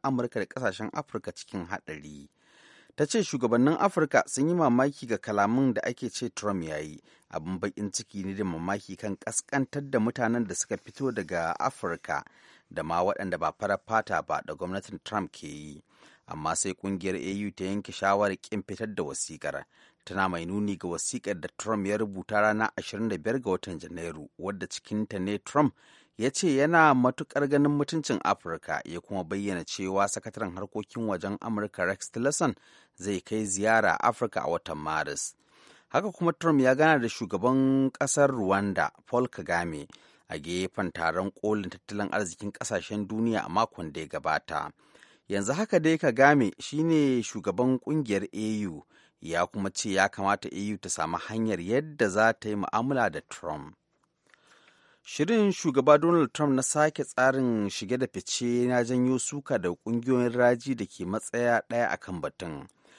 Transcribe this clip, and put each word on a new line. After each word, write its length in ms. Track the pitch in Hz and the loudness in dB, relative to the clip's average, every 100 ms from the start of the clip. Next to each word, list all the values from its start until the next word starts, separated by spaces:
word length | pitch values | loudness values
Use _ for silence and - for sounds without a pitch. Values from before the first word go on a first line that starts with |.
Amurka 360 | 139 127 123 113 | -2 0 -2 -4
da 60 | 95 | -6
ƙasashen 440 | 131 120 95 110 | -2 -2 -2 -6
Afirka 400 | - - - - | -6 -6 -8 -8
cikin 360 | - - 98 85 | -14 -10 -8 -6
haɗari. 580 | 92 - 78 76 73 73 _ _ _ - - _ - | -8 -8 -14 -14 -18 -20 _ _ _ -20 -20 _ -4
Ta 80 | 151 | 0
ce 180 | 233 | 0
shugabannin 540 | 185 135 113 120 135 165 | 0 0 2 4 4 4
Afirka 440 | 202 175 156 117 - | 2 2 4 4 2
sun 220 | - 151 | 0 2
yi 40 | 175 | 4
mamaki 520 | 147 120 139 143 120 | 4 4 2 0 -4
ga 100 | 107 | -4
kalaman 560 | - 101 101 123 135 104 | 0 2 4 4 2 2
da 60 | - | -2
ake 220 | 123 120 | -4 -6
ce 180 | - 120 - | -6 -8 -6
Trump 280 | 104 95 | -4 -4
ya 120 | 80 76 | -4 -6
yi. 220 | 78 76 _ _ _ | -8 -12 _ _ _
Abin 260 | 82 80 92 | -10 -6 -4
baƙin 320 | 101 - 104 | -4 -4 -6
ciki 320 | - 113 98 95 | -6 -10 -8 -8
ne 80 | |
da 100 | 98 | -4
mamaki 540 | 95 82 87 101 - 92 | -4 -4 -4 -6 -8 -10
kan 180 | 107 95 | -8 -8
ƙasƙantar 720 | - - - 139 131 147 139 | -6 -6 -4 -4 -4 -6 -2
da 100 | 131 | 0
mutanen 460 | 110 123 113 120 104 | 0 0 0 0 -2
da 80 | 92 | -4
suka 200 | - 101 | -6 -6
fito 340 | - - 135 | -8 -6 -4
daga 440 | 110 82 87 82 82 | -2 -4 -2 -2 -2
Afirka 640 | 127 - - 85 - 73 - _ - - _ | -2 -2 -6 -6 -4 -6 -6 _ -20 -20 _
da 100 | 82 | -8
ma 200 | 78 85 | -2 0
waɗanda 340 | 92 - 95 87 | 2 0 -4 -2
ba 160 | 78 - | -2 -2
farar 180 | 101 98 - | -2 -2 0
fata 360 | 110 - 85 | 0 0 -2
ba 180 | 76 76 - | -2 -4 -4
da 100 | 73 | -8
gwamnatin 440 | 87 95 - - | -6 -6 -8 -14
Trump 280 | - 107 90 | -6 -4 -4
ke 120 | - 73 | -8 -14
yi. 360 | 76 76 - _ _ - _ - | -14 -14 -16 _ _ -20 _ -14
Amma 280 | 76 80 82 | -8 -4 -2
sai 180 | 98 | -4
ƙungiyar 420 | 90 98 98 95 92 | -4 -6 -4 -4 -4
A 300 | 80 101 104 | -4 -4 -6
U 60 | |
ta 140 | - 95 | -6 -6
yanke 260 | 101 98 | -6 -6
shawarar 440 | - 98 101 101 95 | -2 2 2 2 -2
ƙin 220 | - 107 - | -6 -8 -6
fitar 300 | 95 110 95 | -8 -8 -6
da 80 | |
wasiƙar. 600 | 76 - - 78 71 71 - _ _ _ - | -6 -6 -10 -8 -6 -6 -10 _ _ _ -10
Tana 240 | 92 95 | -2 0
mai 160 | 87 85 | -2 -4
nuni 300 | 101 104 90 | -2 -2 -4
ga 100 | 90 | -4
wasiƙar 520 | 85 - 123 - 92 | -6 -6 -6 -6 -6
da 80 | - - | -8 -10
Trump 280 | 107 107 98 | -4 -2 0
ya 120 | 104 | -2
rubuta 440 | 107 95 - 107 | -2 -6 -2 2
ranar 300 | 107 107 110 - | 4 4 0 -2
ashirin 320 | - 104 113 | -8 -4 -2
da 80 | 92 | -2
biyar 220 | 110 127 | -2 -2
ga 80 | 117 | 0
watan 280 | 92 - 80 | -2 -2 -10
Janairu, 500 | 82 85 85 78 71 - | -10 -10 -8 -10 -14 -10
wadda 280 | 90 101 92 | -8 -6 -8
cikinta 520 | - - 107 107 101 | -10 -6 -4 -4 -4
ne 180 | 95 104 | -4 -4
Trump 360 | - 147 147 - _ - _ - | 0 4 4 2 _ -20 _ -2
ya 120 | 139 | -2
ce 160 | - 185 135 | 0 2 4
yana 380 | 147 170 156 131 | 6 8 8 8
matuƙar 520 | 123 - - 143 143 | 4 2 -4 0 4
ganin 220 | 143 147 147 | 4 6 4
mutuncin 420 | 143 165 - 110 | 2 -2 -2 0
Afirka, 580 | - 101 87 80 - 76 - | 2 0 -2 -8 -4 -6 -4
ya 140 | 87 | -10
kuma 220 | - 98 | -6 -6
bayyana 400 | 82 98 101 90 80 | -4 -4 -2 -4 -6
cewa 420 | - 95 98 101 | -6 -2 2 2
sakataren 480 | - 95 107 104 90 | 0 -8 -8 -8 -6
harkokin 500 | 101 107 104 120 110 | -8 -8 -8 -6 -4
wajen 300 | 92 101 104 | -2 -4 -6
Amurka 460 | 117 104 104 - 90 | -4 -4 -4 -2 -2
Rex 240 | 98 - | -2 -6
Tillerson 460 | 113 131 147 151 - _ - _ - | -2 -2 2 0 -2 _ -20 _ -10
zai 220 | 101 95 | -4 -4
kai 240 | - 110 104 | -4 -4 -2
ziyara 520 | 95 107 113 104 - | 0 4 4 4 4
Afirka 400 | 101 110 117 - | 2 0 -2 -2
a 60 | 78 | -2
watan 280 | 85 - 76 | -4 -4 -8
Maris. 580 | 78 78 76 73 - - _ _ - - _ | -4 -2 -2 -6 -8 -12 _ _ -20 -20 _
Haka 220 | 143 202 | -2 0
kuma 220 | - 170 | -2 -2
Trump 280 | - 165 147 | 0 2 4
ya 120 | 127 131 | 6 6
gana 240 | 156 151 | 6 4
da 80 | 117 | 2
shugaban 840 | - 104 95 120 131 135 135 135 | -4 -4 0 2 4 4 4 2
ƙasar 380 | - 139 - 143 | 0 -2 4 4
Rwanda, 580 | 127 95 98 101 90 73 _ - | 4 2 2 2 0 -2 _ -4
Paul 220 | 120 127 | -2 -2
Kagame, 600 | - 90 87 85 76 71 - _ _ - | -4 -2 -2 -2 -6 -12 -20 _ _ -12
a 80 | 80 | -12
gefen 520 | 76 90 95 - 90 | -4 -4 -4 -4 -4
taron 400 | - 82 82 95 | -2 -2 0 -2
kolin 380 | - 107 107 92 | -4 -2 -2 -2
tattalin 400 | - - 101 101 | -10 -10 -6 -2
arzikin 400 | 101 92 - 104 | -2 -4 -6 -10
ƙasashen 560 | - 110 98 - 104 101 | -8 -4 -4 -4 -6 -4
duniya 380 | 110 117 110 - | -2 0 0 -2
a 40 | |
makon 420 | 92 113 - 80 | -2 -2 -4 -10
da 100 | 71 | -10
ya 60 | 76 | -8
gabata. 640 | 76 80 78 - 76 76 - _ _ - _ - | -6 -2 -2 -2 -6 -6 -12 _ _ -20 _ -4
Yanzu 240 | 101 101 | -2 -2
haka 260 | 156 220 185 | -2 2 2
dai 180 | 156 160 | 4 2
Kagame 540 | 151 117 139 147 104 - | 2 6 8 8 4 0
shi 240 | - 147 | -8 -2
ne 380 | 165 156 143 123 | 2 4 4 2
shugaban 580 | 107 107 95 92 127 127 | 0 -4 -4 0 2 2
ƙungiyar 480 | - 156 123 98 101 | 0 -2 0 -2 -2
A 340 | 101 107 107 101 | -4 -2 -2 -4
U, 160 | 76 - _ _ _ | -6 -14 _ _ _
ya 240 | 80 82 90 | -4 -2 -2
kuma 240 | - 98 | -2 -4
ce 200 | - 110 | -4 -2
ya 160 | 95 98 | 2 2
kamata 420 | - 98 101 - | 2 0 0 -2
A 220 | 85 101 | -6 -6
U 40 | 101 | -6
ta 100 | 92 | -6
samu 280 | - 80 87 | -4 -2 -4
hanyar 420 | - 110 110 92 | -4 -2 -2 -2
yadda 500 | 87 127 156 147 107 | 0 -2 -2 0 2
za 240 | 98 113 | 4 4
ta 160 | 113 107 | 2 -4
yi 60 | 104 | -4
mu'amala 560 | 95 110 127 135 107 | -2 -2 0 0 0
da 80 | 76 - | -2 -12
Trump. 460 | - 87 76 71 - _ _ _ _ _ _ _ _ _ _ _ _ | -12 -8 -8 -10 -20 _ _ _ _ _ _ _ _ _ _ _ _
Shirin 480 | - - 156 226 202 | -12 -2 2 4 4
shugaba 500 | 185 165 135 131 147 | 2 2 4 8 8
Donald 320 | 165 170 135 | 8 4 4
Trump 200 | - 147 | 2 2
na 80 | 131 | 2
sake 400 | 135 151 156 - | 2 2 2 2
tsarin 640 | 143 - 131 135 127 110 101 | -4 4 4 4 2 2 0
shige 280 | - 101 127 | -2 -2 -2
da 80 | 131 | -2
fice 580 | 95 - - 120 123 123 | -4 -6 -2 0 2 2
na 160 | 123 | 2
janyo 360 | 117 127 127 127 | 2 2 2 2
suka 380 | - 143 - 123 | -2 -6 -2 -2
da 100 | 90 | 0
ƙungiyoyin 640 | 87 107 117 120 127 123 120 | -4 -4 -2 2 2 2 4
raji 400 | 123 123 135 120 | 4 4 0 -4
da 100 | 98 | -4
ke 200 | - 90 | -6 -4
matsaya 560 | 107 - 120 120 117 - | -4 -4 -2 2 2 0
ɗaya 220 | 117 117 | -2 -2
a 60 | 73 | -4
kan 220 | - 90 | -6 -6
batun. 460 | 73 - 85 73 - _ _ | -6 -8 -10 -10 -14 _ _